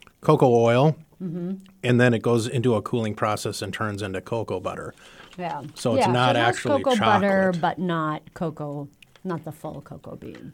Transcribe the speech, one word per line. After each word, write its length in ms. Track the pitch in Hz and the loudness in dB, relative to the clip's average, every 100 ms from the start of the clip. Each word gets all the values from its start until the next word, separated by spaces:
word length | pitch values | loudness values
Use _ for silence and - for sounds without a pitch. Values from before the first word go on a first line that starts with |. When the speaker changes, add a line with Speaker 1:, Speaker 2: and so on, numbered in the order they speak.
| - _ | -20 _
Speaker 1:
cocoa 260 | - 151 135 | 2 6 6
oil, 460 | 117 117 120 156 147 - - | 6 6 6 4 2 -6 -12
Speaker 2:
Mm-hmm. 300 | 180 175 175 196 - _ | -8 -6 -6 -8 -12 _
Speaker 1:
and 160 | 120 123 | 2 4
then 140 | 123 | 4
it 80 | 113 | 4
goes 260 | 120 120 113 | 2 0 0
into 280 | 123 123 | 0 2
a 80 | 107 | 0
cooling 320 | - 123 110 | 0 -4 -4
process 480 | 101 107 104 110 98 | -2 -2 -2 -4 -6
and 100 | 98 | -8
turns 300 | - 107 98 | -4 -4 -4
into 180 | 101 95 | -6 -8
cocoa 400 | - 113 107 95 | -6 -6 -4 -6
butter. 320 | 95 90 - - - - - - | -6 -8 -12 -14 -20 -20 -20 -10
Speaker 2:
Yeah. 240 | 170 151 156 | -8 -8 -12
Speaker 1:
So 200 | - 127 | -6 0
it's 120 | 135 - | 2 2
Speaker 2:
Yeah, 60 | |
Speaker 1:
not 220 | 123 123 | 4 4
Speaker 2:
so 40 | 117 | 4
it 40 | |
has 140 | 117 - | 2 0
Speaker 1:
actually 260 | 127 269 | 0 0
Speaker 2:
cocoa 140 | 262 233 | 0 2
butter, 280 | 220 196 202 190 190 | 4 4 4 2 2
Speaker 1:
chocolate. 80 | 175 | 0
Speaker 2:
but 160 | 170 - | -2 -2
not 440 | 180 165 156 156 - | -4 -2 -4 -6 -10
cocoa, 540 | - 165 156 147 143 143 _ _ _ | -8 -8 -6 -8 -10 -12 _ _ _
not 200 | 185 165 | -8 -8
the 80 | 160 | -10
full 280 | 147 156 147 | -12 -12 -12
cocoa 360 | - 151 - - | -16 -18 -16 -16
bean. 360 | - - - | -16 -16 -18